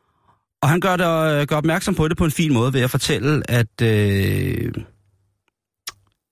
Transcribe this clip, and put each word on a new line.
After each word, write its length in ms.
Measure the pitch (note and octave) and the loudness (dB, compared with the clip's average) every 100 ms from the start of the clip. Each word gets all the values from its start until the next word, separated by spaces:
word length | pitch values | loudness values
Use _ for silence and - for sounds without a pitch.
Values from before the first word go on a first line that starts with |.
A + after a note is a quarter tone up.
| _ _ _ _ _ _ | _ _ _ _ _ _
Og 60 | C3+ | 0
han 120 | E3+ | 2
gør, 160 | G3 F3+ | 2 0
der, 480 | F3 E3 D#3+ D3 | 0 2 2 0
gør 120 | C#3+ D3+ | 0 0
opmærksom 380 | D#3 E3+ G#3 | 0 0 -2
på 140 | F3 D#3 | 0 0
det 80 | E3 | 0
på 80 | |
en 60 | E3+ | -2
fin 220 | C#3+ D#3+ | 0 2
måde 200 | B2 B2+ | 2 2
ved 80 | C3 | 2
at 100 | B2 | 0
fortælle, 600 | C3+ - C3 C3 D3+ - | -2 -2 -2 0 -2 0
at... 320 | A#2+ A2+ - | 0 -2 0
Øh, 880 | A#2 G#2+ G#2 G2 G2 G2 F#2+ F#2 - - - _ _ _ _ _ _ _ _ _ - - _ _ _ | 0 2 2 0 0 -2 -2 -4 -6 -8 -14 _ _ _ _ _ _ _ _ _ -18 -18 _ _ _